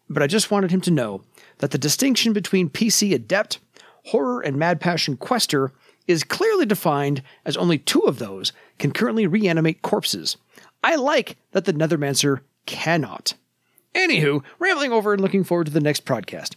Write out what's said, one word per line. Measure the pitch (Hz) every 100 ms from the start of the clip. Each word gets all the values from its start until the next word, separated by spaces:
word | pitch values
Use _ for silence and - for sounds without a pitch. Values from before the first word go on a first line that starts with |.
| -
but | 151
I | 143
just | 214 -
wanted | 202 185
him | 185
to | 180
know | 151 110 98 - - - _
that | 143
the | 147
distinction | 147 - 277 233 233
between | 208 170 190 170
P | - 226
C | - 208 135
Adept, | 113 190 226 - _ - - _ -
Horror, | 240 262 247
and | - 139
Mad | 165 175
Passion | 175 165 - 131
Quester | - 240 - 147 135 - _ _ -
is | 165
clearly | - - 440 403 220
defined, | 185 170 143 143 139 - - -
as | 147
only | 180 156
two | - 320
of | 427 123
those | 110 95 - - - -
can | 143
currently | - 233 220 190
reanimate | 214 196 165 160 160
corpses. | - 208 - 95 78 - _ - - _
I | 254 320
like | 262 302 - - _
that | 196 185
the |
Nethermancer | 151 156 160 143 135 143 135 - _ -
cannot. | - 160 170 127 - - - _ _ _ _ _
Anywho, | 359 370 202 147 143 - -
rambling | 370 339 277
over | 226 208
and | 202
looking | 190 196
forward | 180 175 156
to |
the | 156
next | 147 139 -
podcast. | 117 95 85 -